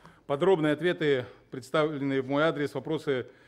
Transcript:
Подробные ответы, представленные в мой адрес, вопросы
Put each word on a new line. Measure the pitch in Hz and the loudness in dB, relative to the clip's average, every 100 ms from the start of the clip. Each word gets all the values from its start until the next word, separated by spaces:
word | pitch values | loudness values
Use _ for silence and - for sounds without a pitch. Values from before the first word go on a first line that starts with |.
| - - - | -20 -16 -4
Подробные | 139 175 180 151 | 0 4 4 2
ответы, | 147 175 175 151 135 117 - - | 0 0 0 2 0 -2 -14 -16
представленные | 131 - 160 151 147 139 135 | -14 -2 0 0 0 -2 -2
в | 127 | 0
мой | 143 | 2
адрес, | 160 147 143 | 2 0 -4
вопросы | 143 151 160 151 127 113 - | -4 -4 -4 -2 -2 -4 -14